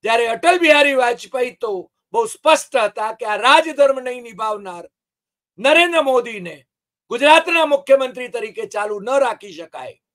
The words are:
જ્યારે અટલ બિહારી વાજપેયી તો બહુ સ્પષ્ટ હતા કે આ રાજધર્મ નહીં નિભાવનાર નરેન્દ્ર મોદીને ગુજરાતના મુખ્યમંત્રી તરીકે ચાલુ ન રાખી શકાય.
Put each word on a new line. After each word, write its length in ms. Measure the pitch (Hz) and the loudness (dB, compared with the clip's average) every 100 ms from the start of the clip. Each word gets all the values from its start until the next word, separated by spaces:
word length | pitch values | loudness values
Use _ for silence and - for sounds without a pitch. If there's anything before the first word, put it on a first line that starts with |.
જ્યારે 240 | 202 226 233 | 0 0 0
અટલ 320 | 226 330 359 | 0 2 2
બિહારી 340 | 330 294 285 | 4 4 4
વાજપેયી 580 | 269 240 233 - 262 247 | 2 0 -2 -8 -6 -6
તો 400 | - 220 185 170 _ _ | -6 -6 -6 -10 _ _
બહુ 140 | 214 220 | -4 -4
સ્પષ્ટ 520 | - 302 302 - 262 | -2 2 2 0 -2
હતા 360 | 208 226 214 | -2 -4 -8
કે 120 | 226 226 | -8 -6
આ 100 | 208 | -2
રાજધર્મ 640 | 240 311 311 285 285 262 | 4 4 2 2 2 2
નહીં 240 | 254 247 | -6 -10
નિભાવનાર 680 | 233 196 214 208 196 175 - _ _ _ _ _ _ - | -14 -8 -6 -6 -10 -16 -18 _ _ _ _ _ _ -4
નરેન્દ્ર 420 | 247 320 349 330 | 2 4 4 2
મોદીને 680 | 277 247 233 214 175 151 _ _ _ _ _ | 2 0 -2 -10 -12 -16 _ _ _ _ _
ગુજરાતના 560 | 240 294 320 339 330 302 | 0 6 6 4 0 2
મુખ્યમંત્રી 640 | 285 - 269 262 254 247 | 0 4 2 2 -8 -12
તરીકે 380 | 233 220 202 208 | -10 -10 -12 -10
ચાલુ 340 | 214 208 208 | -8 -8 -8
ન 100 | 208 | -4
રાખી 420 | 277 254 214 202 | -2 -2 -4 -16
શકાય. 500 | 160 165 143 - - _ | -18 -18 -16 -18 -20 _